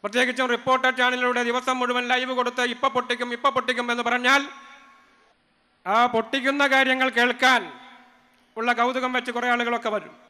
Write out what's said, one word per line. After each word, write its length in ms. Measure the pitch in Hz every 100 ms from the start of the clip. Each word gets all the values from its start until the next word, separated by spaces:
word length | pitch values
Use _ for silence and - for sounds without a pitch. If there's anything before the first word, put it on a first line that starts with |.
പ്രത്യേകിച്ചും 440 | 208 233 247 247 254
റിപ്പോർട്ടർ 380 | 233 262 262 262 240
ചാനലിലൂടെ 420 | 247 254 247 247 240
ദിവസം 260 | 247 254 254
മുഴുവൻ 240 | 247 247 247
ലൈവ് 220 | 247 254 254
കൊടുത്ത് 240 | 247 247 247
"ഇപ്പൊ 140 | 240 269 247
പൊട്ടിക്കും, 340 | 240 247 247 240
ഇപ്പൊ 120 | 277 254
പൊട്ടിക്കും" 320 | 247 247 240
എന്ന് 100 | 240 254
പറഞ്ഞാൽ 320 | 247 247 277 285 - - - - _ _ _ _ _ _ _ _ _ 180
ആ 40 | 214 247 233
പൊട്ടിക്കുന്ന 480 | 226 269 254 285 285
കാര്യങ്ങൾ 360 | 262 254 262 262 233
കേൾക്കാൻ 440 | 247 247 262 247 175 - - - - _ _ _ _ -
ഉള്ള 100 | 233 233
കൗതുകം 340 | 240 254 254 254
വെച്ച് 140 | 247 240
കുറേ 100 | 247
ആളുകളൊക്കെ 360 | 240 233 233 233 208
വരും. 200 | 160 - _